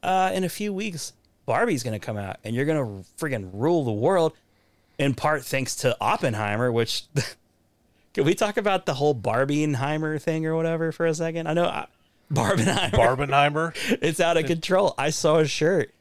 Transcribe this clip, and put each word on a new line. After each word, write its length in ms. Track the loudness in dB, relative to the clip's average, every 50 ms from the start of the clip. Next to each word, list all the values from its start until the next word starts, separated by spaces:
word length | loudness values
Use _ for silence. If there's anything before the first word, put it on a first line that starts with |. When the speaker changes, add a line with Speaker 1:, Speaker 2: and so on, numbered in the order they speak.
| 0
Speaker 1:
Uh, 280 | 0 2 2 2 2 0
in 100 | 0 -2
a 40 | -4
few 240 | -4 -6 -6 -6 -4
weeks, 400 | -4 -6 -6 -8 -8 -10 -12 -14 _ _ _ _ _ _
Barbie's 360 | -2 0 0 2 2 0 -2 -2
gonna 160 | -4 -6 -6
come 180 | -6 -6 -6
out, 200 | -6 -6 -8 -10 -10 _
and 100 | -6 -2
you're 100 | -2 0
gonna 380 | 0 0 0 -2 -4 -6 -12 -14 _ _ -8
friggin' 320 | -6 -4 -4 -4 -6 -8 -6
rule 320 | -2 0 2 2 2 0
the 80 | 0 -2
world, 400 | 0 2 2 2 4 2 0 -2 _ _ _ _ _ _ _ _ _ _ _ _ _
in 140 | 0 0 0
part 300 | 0 0 0 0 0 -2
thanks 300 | -4 -4 -4 -2 -4 -6
to 200 | 0 0 0 0 2
Oppenheimer, 720 | 0 0 0 2 0 -2 0 0 -2 -2 0 0 0 2 2
which, 320 | 2 0 0 -2 -6 -6 _ _ -2 -2 -2 -6 _ _ _ _ _
<laughs> 540 | _ _ _ _ _ _ _ _ _ _ _
can 100 | 0 2
we 100 | 2 2
talk 220 | 2 0 0 0
about 300 | 0 0 2 0 0 0
the 80 | -2 -2
whole 200 | 0 2 0 0
Barbieheimer 1040 | 0 0 0 2 2 2 2 2 0 2 0 0 0 -2 -2 -2 -2 -2 -2 -4 -4 -2
thing 240 | -2 -2 -2 -2
or 80 | -2 -2
whatever 360 | 0 0 -2 -2 -2 -2 -4 -2
for 120 | 0 0
a 80 | 0 0
second? 320 | 0 -2 -4 -4 -4 -4 0
I 40 | 0
know, 120 | 2 2
I, 200 | 0 0 -4 -8 -10 _ _ _ _ _ _ _ _ 0
Barbenheimer. 580 | 0 2 2 2 2 2 2 2 0 0 0 2
Speaker 2:
Barbenheimer? 1040 | 4 4 4 4 2 0 2 4 4 4 4 2 0 -2 -2 -4 -6 -2 -2 -2 0
Speaker 1:
<laughs> 40 | 0
It's 180 | -2 0 2
out 160 | 2 2 2 2
of 80 | 2
control. 480 | 0 -2 -2 0 0 2 2 2 2 0
I 140 | 0 -2 -2
saw 280 | -2 0 2 4 4 4
a 80 | 4
shirt. 460 | 2 0 0 2 2 4 2 0 -2 _ _